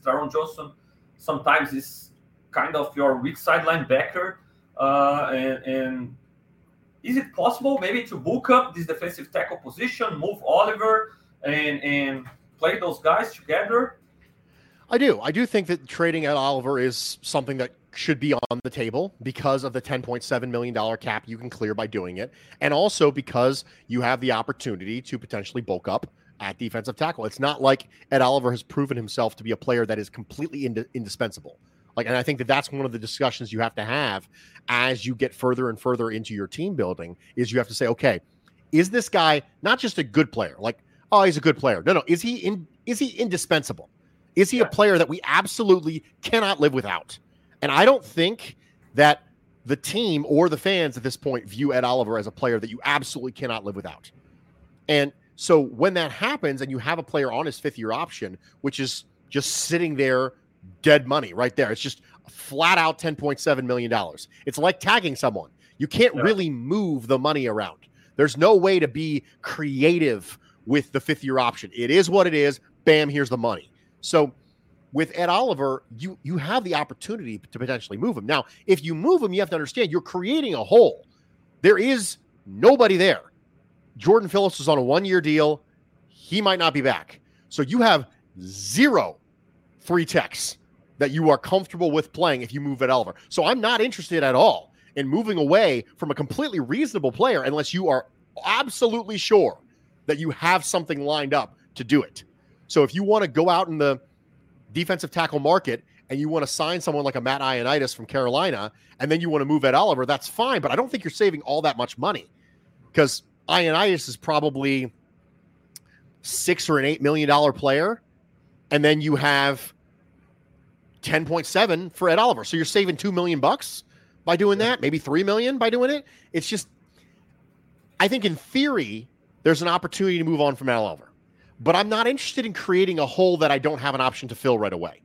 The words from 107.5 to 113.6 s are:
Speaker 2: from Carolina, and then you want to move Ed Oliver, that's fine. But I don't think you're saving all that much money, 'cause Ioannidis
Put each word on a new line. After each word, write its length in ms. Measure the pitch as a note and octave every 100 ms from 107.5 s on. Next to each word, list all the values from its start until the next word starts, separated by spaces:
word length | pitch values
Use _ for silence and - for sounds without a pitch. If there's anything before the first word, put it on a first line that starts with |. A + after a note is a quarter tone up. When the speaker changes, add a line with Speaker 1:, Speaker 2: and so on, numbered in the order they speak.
| B2+ B2 D3 B2+ -
Speaker 2:
from 120 | A2
Carolina, 640 | C#3 B2 C3+ F#3 A2 G#2+ - _ -
and 100 | C#3
then 120 | E3
you 80 | E3+
want 120 | D3+
to 40 | C#3
move 180 | D3+
Ed 120 | C3 C#3
Oliver, 300 | G#3 C3 B2+
that's 220 | C#3 -
fine. 340 | - B3 A3+
But 100 | C#3
I 40 | D3+
don't 140 | C4
think 140 | A#3+
you're 80 | E3+
saving 300 | - G3+ D3+
all 180 | C3 D3
that 160 | D#3 B2
much 200 | B2 -
money, 300 | E3 E3 - _ _ _ _ _ _
'cause 300 | - C#3+ - - _ -
Ioannidis 640 | F3